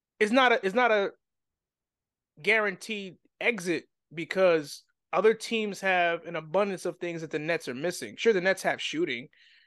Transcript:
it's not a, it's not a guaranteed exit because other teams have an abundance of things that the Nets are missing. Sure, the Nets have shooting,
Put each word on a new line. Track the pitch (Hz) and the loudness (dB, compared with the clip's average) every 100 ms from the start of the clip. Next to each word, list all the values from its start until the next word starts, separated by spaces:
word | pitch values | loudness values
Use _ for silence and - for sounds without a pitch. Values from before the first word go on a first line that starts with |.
| _ - | _ -2
it's | 208 | 2
not | 254 254 | 4 6
a, | 233 190 | 4 2
it's | |
not | 208 240 | 2 4
a | 214 196 - _ _ _ _ _ _ _ _ _ _ _ - | 2 0 -6 _ _ _ _ _ _ _ _ _ _ _ -8
guaranteed | 156 220 208 185 - 214 190 156 _ - | 0 2 0 -4 -8 -10 -10 -16 _ -6
exit | 214 226 175 156 - _ _ | -4 -2 -2 -4 -6 _ _
because | 151 156 190 185 165 147 - _ _ _ | -12 -6 2 4 4 0 -12 _ _ _
other | 170 214 | 2 2
teams | 220 - 226 214 185 | 2 -2 -4 -4 -4
have | 190 185 170 170 160 | 0 2 2 0 -4
an | 170 | -8
abundance | 156 180 202 180 180 | -2 0 0 -2 -6
of | 170 | -6
things | 175 170 | -6 -6
that | 160 | -6
the | 151 | -6
Nets | 156 165 - | -2 -4 -4
are | |
missing. | 127 170 - 107 - | -4 -4 -6 -10 0
Sure, | 226 | 2
the | 196 | 4
Nets | 185 190 | 2 0
have | 180 135 | -2 -2
shooting, | - 151 170 120 147 _ _ _ | -4 -4 -4 -4 -10 _ _ _